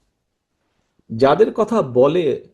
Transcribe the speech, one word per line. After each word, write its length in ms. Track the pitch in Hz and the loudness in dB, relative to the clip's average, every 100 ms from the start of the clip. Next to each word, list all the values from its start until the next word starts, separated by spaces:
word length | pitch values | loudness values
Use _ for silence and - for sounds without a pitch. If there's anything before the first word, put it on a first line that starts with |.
| _ _ _ _ _ _ _ _ _ _ _ 113 | _ _ _ _ _ _ _ _ _ _ _ -2
যাদের 380 | 135 151 240 | 0 2 0
কথা 280 | 254 208 226 | 0 -4 -2
বলে, 600 | 143 123 139 175 151 123 - | -2 2 2 2 -2 -4 -10